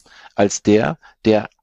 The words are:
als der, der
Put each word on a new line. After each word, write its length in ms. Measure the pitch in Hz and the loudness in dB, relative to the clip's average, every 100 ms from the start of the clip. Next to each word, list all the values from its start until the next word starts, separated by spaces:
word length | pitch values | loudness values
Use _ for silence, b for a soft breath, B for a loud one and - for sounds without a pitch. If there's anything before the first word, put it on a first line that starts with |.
| B B B | B B B
als 280 | - 101 - | -2 -2 -2
der, 360 | - 104 143 165 b b 110 | 0 0 0 -8 b b 0
der 240 | 107 107 _ | 0 -2 _